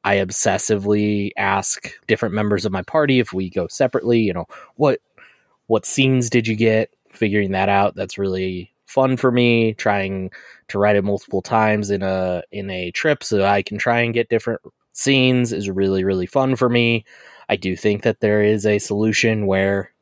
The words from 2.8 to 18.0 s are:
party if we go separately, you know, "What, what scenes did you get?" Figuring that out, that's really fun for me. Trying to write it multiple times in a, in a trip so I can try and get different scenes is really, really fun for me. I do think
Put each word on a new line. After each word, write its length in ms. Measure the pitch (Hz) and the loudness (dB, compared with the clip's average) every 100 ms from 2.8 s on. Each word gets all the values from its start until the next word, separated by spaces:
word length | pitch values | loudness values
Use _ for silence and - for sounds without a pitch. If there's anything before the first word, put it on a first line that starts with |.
party 380 | - 160 147 127 | -2 0 2 2
if 140 | 113 | 0
we 160 | 185 185 | -4 -4
go 180 | 98 82 | -4 -6
separately, 520 | - 131 - 117 117 | -2 0 0 2 2
you 140 | 107 | 2
know, 140 | 87 78 - - - | -2 -8 -16 -20 0
"What, 240 | 143 123 _ _ - _ _ _ _ | 0 0 _ _ -20 _ _ _ _
what 180 | 110 - | 0 0
scenes 440 | - 131 127 120 | 2 2 2 2
did 180 | 123 113 | 0 0
you 80 | 107 | 0
get?" 340 | 113 110 110 _ _ | 2 2 -2 _ _
Figuring 400 | - 110 104 98 | -4 0 0 0
that 160 | 95 98 | 0 2
out, 260 | 98 101 - | 2 0 -2
that's 220 | 95 - | -10 -4
really 540 | 98 92 95 90 87 _ _ | -4 -2 -4 -6 -12 _ _
fun 320 | - 131 131 | 0 0 2
for 140 | 131 | 2
me. 420 | 123 120 117 113 | 2 4 4 2
Trying 580 | 104 110 101 95 98 95 - - - - | 0 -2 0 -2 -4 -8 -12 -20 -20 -8
to 100 | 196 | 0
write 160 | 202 101 | 2 2
it 80 | |
multiple 380 | 101 98 - 98 | 0 -4 -4 -6
times 500 | - 113 110 107 101 | -2 0 2 0 -2
in 100 | 101 | -2
a, 400 | 95 95 92 90 - | -2 -2 -2 -4 -8
in 160 | 101 98 | -12 -8
a 200 | 92 87 | -8 -6
trip 300 | - 156 143 | -4 -2 -2
so 200 | - 104 | 0 0
I 180 | 98 101 | 2 2
can 160 | - 104 | -2 -4
try 220 | - 117 | 0 0
and 140 | 117 | 0
get 160 | 117 117 | 0 0
different 320 | 113 - 113 - _ _ | -2 -2 -8 -10 _ _
scenes 580 | - - 135 127 127 120 | -4 2 4 4 2 0
is 160 | 110 98 | -2 -4
really, 340 | 95 98 95 95 | -2 0 0 0
really 200 | 95 - | -2 -2
fun 300 | 139 131 127 | -2 0 0
for 140 | 123 | 2
me. 340 | 120 117 117 - - - - - | 2 2 0 -4 -20 -20 -20 -6
I 80 | 95 | -4
do 180 | 92 90 | -2 -2
think 280 | 104 101 | -2 0